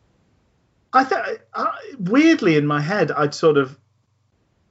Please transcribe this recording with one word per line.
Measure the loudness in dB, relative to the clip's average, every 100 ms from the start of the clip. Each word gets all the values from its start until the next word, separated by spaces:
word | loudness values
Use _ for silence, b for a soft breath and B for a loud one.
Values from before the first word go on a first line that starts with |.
| _ _ _ _ _ _ _ _ 0
I | 0
th-, | 0 -2 -6 -10 _
I, | -8 -8 -8 -16 -10
weirdly | 0 4 4 4 2 2
in | 0
my | -2
head, | -2 -2 -2
I'd | -2 -4
sort | 0 2 2
of, | 0 -8 _ _ _ _ _ _ _ _ _